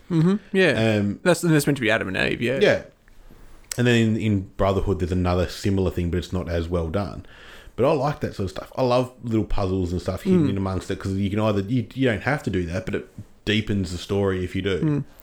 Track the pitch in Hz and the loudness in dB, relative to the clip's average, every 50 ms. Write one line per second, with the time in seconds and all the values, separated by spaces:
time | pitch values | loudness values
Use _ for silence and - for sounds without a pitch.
0 | - - 175 160 156 180 196 208 - - - 190 185 160 123 110 113 113 107 104 | -6 -2 2 2 4 4 2 0 -2 -2 0 2 4 4 4 4 4 2 4 2
1 | 101 101 101 - - 175 165 - - 170 156 147 143 156 143 131 120 104 107 110 | 2 0 -2 0 2 2 2 4 4 4 4 4 4 2 0 2 2 2 2 2
2 | 95 95 92 95 - - - - - 117 131 139 208 185 110 92 - - - _ | 0 -2 -2 0 0 0 0 -2 -2 -2 0 2 4 4 2 2 -2 -8 -20 _
3 | _ - - - - - - - - - - - - - - - 120 123 120 117 | _ -20 -20 -20 -20 -20 -20 -20 -20 -20 -20 -18 -16 -8 -2 0 2 4 4 4
4 | 113 110 107 113 104 110 104 98 98 - - - 101 98 98 95 - - 95 82 | 4 4 2 0 2 2 0 0 0 -4 -4 0 0 2 2 2 0 0 0 0
5 | 92 85 92 92 90 90 90 92 87 - - - - 104 98 95 95 87 - - | -2 -2 0 0 0 2 2 2 0 -2 -4 -4 -2 0 0 2 0 0 0 -2
6 | 87 85 85 90 80 - - 92 76 78 85 85 82 80 90 85 82 80 80 101 | -2 -2 -2 -2 -4 -4 -6 -6 -4 -4 -4 -4 -2 -2 -2 -2 -2 -2 -2 -4
7 | 101 71 50 - - - - - - - - - - - - - 117 147 165 139 | -4 -6 -8 -12 -14 -16 -18 -20 -20 -20 -20 -20 -20 -10 -4 0 0 2 2 2
8 | 127 151 143 - - 101 - - 101 - - - - - - - 131 123 123 127 | 0 -2 -2 -4 -6 -8 -6 -6 -6 -6 -6 -10 -12 -10 -4 -2 0 2 2 2
9 | 127 120 - - - 120 113 110 101 - - - 101 92 92 95 92 85 90 90 | 0 -2 -6 -10 -6 -2 0 0 0 2 0 0 0 2 0 0 0 -2 -2 -4
10 | - - 92 - - 190 185 180 156 101 98 98 98 95 95 90 - - 98 85 | -4 -4 -6 -4 0 2 4 4 4 2 0 -2 -2 -2 -2 -4 -4 -6 -6 -6
11 | - 98 95 98 101 95 101 107 107 110 101 101 95 98 131 127 113 - - 123 | -4 -4 -2 -2 -2 0 0 0 0 2 2 0 0 0 -2 -2 -2 -4 -4 -2
12 | 131 123 110 101 - 123 143 147 - - 92 92 87 82 82 92 - - 98 87 | 0 0 0 0 -2 -2 -2 -2 -2 -2 -2 -2 -2 -2 -4 -6 -4 -4 -6 -6
13 | - - - - - - - - - 104 104 110 107 - 104 101 95 82 87 85 | -6 -10 -14 -18 -18 -18 -20 -8 -4 -2 0 0 0 0 -2 -2 -2 -2 -6 -8
14 | - - 101 98 101 98 95 92 90 87 - 95 92 98 92 80 156 156 147 143 | -6 -4 -2 0 0 0 0 -2 -4 -4 -4 -4 -2 -2 -2 0 0 0 0 -2
15 | 139 - - - | -4 -6 -12 -18